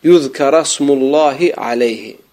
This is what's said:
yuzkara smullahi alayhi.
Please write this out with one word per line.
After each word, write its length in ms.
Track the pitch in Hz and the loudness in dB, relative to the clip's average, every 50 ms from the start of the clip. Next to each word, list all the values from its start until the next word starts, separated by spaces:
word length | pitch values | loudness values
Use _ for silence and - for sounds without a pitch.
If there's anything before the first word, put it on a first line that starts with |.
| _ | _
yuzkara 600 | 156 175 175 147 131 131 - 147 139 147 160 156 | 4 4 4 2 -2 -6 -2 0 2 2 2 0
smullahi 880 | - - - 143 139 143 135 131 135 143 151 156 147 135 135 175 175 - | 0 -4 -4 0 0 0 2 2 0 2 2 2 0 0 0 -2 -2 -2
alayhi. 600 | - - 117 120 120 123 120 113 104 101 110 - - _ _ | -4 -6 -6 -2 0 0 -2 -2 -4 -12 -16 -18 -20 _ _